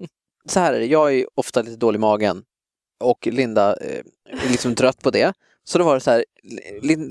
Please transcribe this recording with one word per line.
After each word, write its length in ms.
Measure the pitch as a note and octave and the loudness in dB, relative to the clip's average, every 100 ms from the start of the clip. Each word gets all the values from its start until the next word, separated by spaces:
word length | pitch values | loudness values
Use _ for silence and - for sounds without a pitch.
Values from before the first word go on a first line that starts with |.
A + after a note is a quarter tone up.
| F3 _ _ _ - | -18 _ _ _ -4
så 120 | F#3+ | 0
här 120 | E3+ | 2
är 60 | A#2+ | 0
det, 80 | A#2 | 2
jag 200 | D#3 D3+ | 2 2
är 40 | |
ju 140 | C3 - | 2 -2
ofta 280 | - - B2 | -4 -2 -2
lite 140 | A2+ A#2 | -2 0
dålig 200 | A#2 G#2+ | 0 2
i 20 | |
magen 420 | A2 G#2 G#2 F#2 - _ _ _ _ _ | 2 2 0 -2 -8 _ _ _ _ _
och 220 | B2 - - | -2 0 -2
Linda, 500 | A#2+ B2 G#2+ G2+ - | -2 0 2 2 0
eh, 240 | C#2 C2 - _ - - | -6 -10 -14 _ -16 -6
är 40 | B2+ | -2
liksom 240 | A#2+ B2 | -2 -2
trött 280 | A2+ B2+ - | 0 0 0
på 80 | C#3 | -2
det. 220 | G#2 D3 - _ _ | 0 0 -2 _ _
Så 140 | - E3+ | -4 0
då 60 | |
var 100 | E3+ | 2
det 60 | C3+ | 2
så 100 | C3 | 2
här, 140 | A#2 - _ - A2 - G2+ | 0 0 _ -18 -16 -16 -6
Lin-, 260 | C3 D#3 C#3 | -2 -2 -4